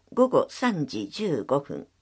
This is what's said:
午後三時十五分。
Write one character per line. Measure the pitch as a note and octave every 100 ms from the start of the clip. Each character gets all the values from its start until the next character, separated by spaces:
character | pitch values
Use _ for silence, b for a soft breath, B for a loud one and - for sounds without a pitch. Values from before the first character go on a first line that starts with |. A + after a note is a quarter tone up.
| -
午 | - B3+
後 | D3+ -
三 | - A#3+ F3+ C#3+
時 | G#2+ G2+
十 | - G#3 B2+
五 | - C#3
分。 | - C#2 - _